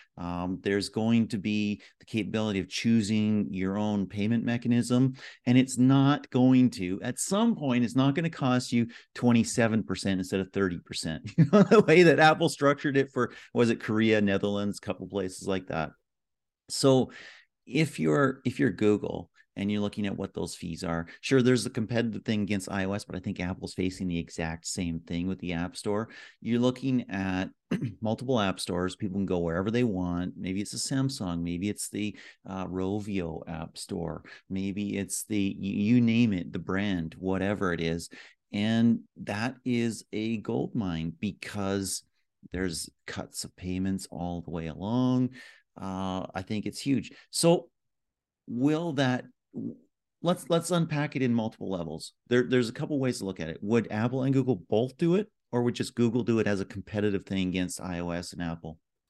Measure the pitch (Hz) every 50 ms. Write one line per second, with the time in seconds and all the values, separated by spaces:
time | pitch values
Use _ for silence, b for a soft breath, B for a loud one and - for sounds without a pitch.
0 | B B _ - 90 87 87 87 90 92 95 90 - 101 98 101 95 - - 113
1 | 110 113 117 117 113 - - 101 82 107 107 104 104 104 104 B B B B _
2 | - - - 110 98 98 - 110 110 107 101 98 90 - - - - 117 113 113
3 | 104 98 110 107 107 107 107 104 98 - 92 92 95 95 98 104 107 107 104 101
4 | 95 92 101 104 101 110 117 117 - 120 120 117 - 120 120 120 117 120 123 123
5 | 131 131 131 B B B B B B 123 123 127 131 131 - 117 127 131 135 139
6 | 135 139 143 143 - - - 127 127 131 131 127 127 120 - 95 92 90 95 -
7 | - 123 127 - - - 190 208 233 233 214 - 147 135 120 123 123 113 - 131
8 | 131 139 139 156 165 165 160 - 147 131 123 123 - - 120 120 117 117 B B
9 | B B - - 123 120 117 117 110 - - 127 117 110 110 107 95 - 95 -
10 | - 98 95 92 92 - 104 95 95 95 - 98 98 92 87 85 - - 113 -
11 | - 85 80 80 - 104 - - 151 - - 208 196 - 233 214 208 - 160 175
12 | 180 165 143 127 156 156 156 165 165 156 - - 143 139 143 143 - 151 135 139
13 | 131 135 - 127 120 - B B B B B 120 120 113 113 - - - 107 110
14 | 113 110 107 107 104 98 98 95 - 104 101 101 101 101 95 - - 101 92 -
15 | 95 90 92 101 95 92 - - 92 95 95 95 92 - 82 80 78 71 - _
16 | _ _ _ _ _ _ _ _ _ _ _ _ _ - - - - 135 131 131
17 | 117 B B B B B B B B B _ _ _ - 120 151 160 - - 165
18 | 160 156 151 147 139 127 - - - 123 - - 139 120 90 - 107 104 107 98
19 | - 85 85 85 87 _ b b b b - - 98 101 104 104 104 101 - 110
20 | 104 98 95 - 98 92 - 87 87 82 - - 92 87 82 85 92 87 85 82
21 | 85 B B B B - 139 131 120 127 127 117 101 117 - 120 110 98 120 113
22 | 117 117 101 95 - - 110 104 104 90 104 98 - - 95 98 95 95 101 101
23 | - - - 92 - 104 92 85 90 87 92 - 92 90 - - 92 92 92 -
24 | 95 90 85 85 82 - - - 82 82 80 82 - - - 101 92 85 82 82
25 | 85 - 87 85 87 95 92 92 - 90 87 82 87 90 - - - 110 101 104
26 | 113 B B B B B B B - 113 117 120 123 127 127 127 - 135 127 123
27 | - - 98 98 95 95 92 92 95 - - _ _ - - - - 110 95 -
28 | 107 107 113 - 127 127 131 113 101 95 92 - - - 92 87 90 92 - -
29 | 110 95 92 101 98 87 92 87 85 82 82 90 95 113 110 123 127 117 98 90
30 | 90 87 87 87 90 90 92 90 92 92 95 98 101 - - 120 - - 135 135
31 | 135 135 135 - 107 90 85 85 85 87 87 85 95 104 101 - - - - 104
32 | 107 104 95 B B B B B _ 95 95 95 92 87 90 92 92 95 101 107
33 | 101 107 98 98 87 82 80 82 - - 82 80 80 82 - - - - 98 90
34 | 82 80 78 82 - B B B B - 95 95 98 98 90 101 101 101 101 98
35 | 98 - - - - - 110 104 98 98 - 90 95 98 101 101 104 107 120 123
36 | 120 113 113 117 120 113 98 87 - - - 92 80 - 92 95 104 104 95 87
37 | 82 80 78 - 90 95 95 92 92 98 104 90 98 90 85 82 82 82 82 85
38 | 85 - B B B B B B _ _ - 104 104 110 113 113 117 117 113 -
39 | - _ _ - 95 - 101 104 113 127 127 - - 127 120 117 117 117 104 104
40 | - - - 104 110 110 117 107 98 117 117 127 156 190 - 127 101 90 82 80
41 | 80 85 85 - 107 101 - - - - - 104 98 98 98 101 98 95 - -
42 | _ _ _ _ _ _ _ _ - - - 90 95 90 82 - - - _ _
43 | - - - 113 - - - - - - _ - 92 92 90 92 95 95 95 92
44 | - - - 76 87 87 87 85 85 - 82 85 82 80 73 78 92 104 117 127
45 | 127 127 127 127 127 123 127 B B B B B B _ _ - 95 95 95 95
46 | 95 95 92 95 - - - 92 98 - 110 104 107 104 101 - - 139 135 -
47 | - - B B B B - - - 170 170 170 - - _ _ _ _ _ _
48 | _ _ _ _ _ _ _ _ _ - 110 120 131 147 156 156 175 170 143 135
49 | 135 127 127 123 - - _ _ _ _ - - 110 117 - - _ _ _ _
50 | _ _ _ _ - 170 180 175 - - 170 165 165 - 180 170 165 156 151 147
51 | 147 147 - 143 131 123 117 117 110 113 - - 101 95 95 87 82 80 78 82
52 | - - _ _ _ - 120 123 123 - 127 127 120 110 127 - 156 - 151 139
53 | 135 127 120 - 101 95 95 - 82 80 78 - - 101 113 117 101 - - 107
54 | 113 123 127 135 131 139 135 135 120 123 120 87 - - 107 107 123 127 - -
55 | 175 170 175 202 208 - _ _ _ - - 123 120 120 - - 117 - - -
56 | 120 117 107 123 110 117 113 113 104 101 101 95 98 - - 98 92 - - 104
57 | 104 107 98 95 - - 98 95 92 92 87 92 90 87 - - - 92 87 85
58 | 87 87 85 87 87 - - 90 87 82 82 82 - 82 82 _ _ _ _ _
59 | _ _